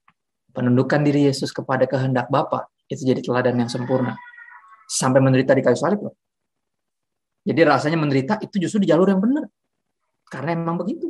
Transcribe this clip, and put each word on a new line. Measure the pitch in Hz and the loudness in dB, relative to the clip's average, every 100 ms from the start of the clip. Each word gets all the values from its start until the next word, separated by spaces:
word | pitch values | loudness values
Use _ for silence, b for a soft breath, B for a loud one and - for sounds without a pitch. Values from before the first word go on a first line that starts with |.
| _ _ _ _ _ - | _ _ _ _ _ -4
penundukan | 123 123 131 147 | 2 2 2 2
diri | 147 143 143 | 2 2 2
Yesus | 135 139 | 0 -4
kepada | - 127 131 | -8 -4 0
kehendak | 131 135 131 127 123 | 0 0 -2 -2 0
Bapa, | 131 160 127 - _ - | -2 -2 -4 -8 _ -14
itu | 131 131 | -6 -2
jadi | 123 | -2
teladan | - 123 123 123 | -2 -2 0 0
yang | 120 | -2
sempurna. | 131 123 131 123 - - - - - - - | -4 -2 -2 -2 -6 -14 -20 -20 -20 -20 -20
Sampai | - - 135 135 | -10 -4 2 4
menderita | 135 127 131 135 | 4 4 4 2
di | |
kayu | 123 120 | 2 2
salib, | 156 208 | 0 -2
loh. | - - _ _ _ _ _ _ _ _ _ _ _ _ - | -4 -14 _ _ _ _ _ _ _ _ _ _ _ _ -4
Jadi, | 131 | 2
rasanya | 160 135 151 165 | 4 4 2 0
menderita | 151 135 131 208 | 0 0 0 -4
itu | - 202 | -4 -4
justru | 170 214 | -2 0
di | 190 | 2
jalur | 160 190 | 4 4
yang | 190 | 2
benar. | 214 285 320 _ _ _ _ _ _ _ _ | 0 -2 -4 _ _ _ _ _ _ _ _
Karena | 135 139 | -10 -6
emang | 170 165 170 | -4 -4 -6
begitu. | 175 330 339 | -6 -6 -8